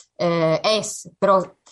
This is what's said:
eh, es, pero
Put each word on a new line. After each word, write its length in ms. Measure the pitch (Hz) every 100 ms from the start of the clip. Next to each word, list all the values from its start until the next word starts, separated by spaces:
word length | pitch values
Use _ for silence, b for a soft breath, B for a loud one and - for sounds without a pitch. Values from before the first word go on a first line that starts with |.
| B -
eh, 460 | 175 170 160 156
es, 460 | 202 220 - - - -
pero 400 | 196 190 - - _